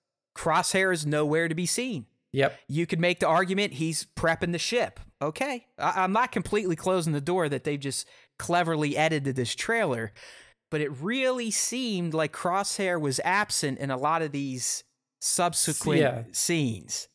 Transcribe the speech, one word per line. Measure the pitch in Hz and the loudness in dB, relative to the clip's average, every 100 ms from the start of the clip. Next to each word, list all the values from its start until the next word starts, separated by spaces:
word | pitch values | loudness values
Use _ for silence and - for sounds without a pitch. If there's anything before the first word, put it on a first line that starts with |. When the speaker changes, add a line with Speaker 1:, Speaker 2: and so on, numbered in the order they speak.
| _ _ _ - | _ _ _ -4
Speaker 1:
Crosshair | 165 160 - 190 190 | 2 2 4 2 2
is | 170 147 | 2 0
nowhere | 151 151 160 165 | 2 2 2 2
to | 165 | 0
be | 175 | 0
seen. | - 254 170 - _ - | -2 -2 -6 -10 _ -6
Speaker 2:
Yep. | 131 139 - - | 0 0 0 -4
Speaker 1:
You | 151 170 | -2 0
could | 160 | 2
make | 175 175 | 2 2
the | 165 | 4
argument | 165 185 190 202 | 4 2 0 -2
he's | 131 160 156 - - | -2 -2 -2 -6 -2
prepping | 165 160 175 | 0 0 -2
the | 170 | -2
ship. | - 240 135 - - - | 0 0 -2 -6 -16 -6
Okay. | 147 160 277 247 _ - | -6 -2 -4 -4 _ -4
I, | 151 190 | -2 2
I'm | 185 | 2
not | 214 247 | 2 0
completely | 220 - 208 185 160 | -2 -2 -2 0 -2
closing | 185 185 165 | 0 0 0
the | 147 | -2
door | 143 185 156 | 0 0 0
that | 135 | -2
they've | 151 143 | -2 -4
just | 139 - - - _ - | -4 -6 -8 -16 _ -10
cleverly | - 170 165 156 151 139 | 0 2 2 2 0 2
edited | 160 151 135 131 | 2 2 0 -2
this | 117 - | -2 -2
trailer, | - 226 180 117 113 - - - - _ - | -2 0 0 -2 -4 -10 -20 -20 -20 _ -8
but | 151 | -4
it | 147 | -4
really | 131 175 262 262 254 226 | -4 -4 0 0 0 -2
seemed | - - 247 247 190 170 | -2 -2 -2 -2 -2 0
like | 160 151 | 0 -2
Crosshair | - 180 190 196 - 190 175 | -2 -2 0 0 -2 0 0
was | 147 131 | 0 0
absent | 170 196 208 - 147 127 | 2 2 2 0 -2 -2
in | 139 | -2
a | 127 | 0
lot | 147 165 | 0 0
of | 156 | 0
these | 143 139 127 - - - _ _ - | -4 -4 -4 -4 -4 -8 _ _ -6
subsequent | - - 175 - - 151 165 160 | -2 2 2 2 0 0 2 4
Speaker 2:
Yeah. | 139 123 117 | 4 2 -6
Speaker 1:
scenes. | - - 170 131 107 - - - | -2 0 2 0 -2 -8 -10 -10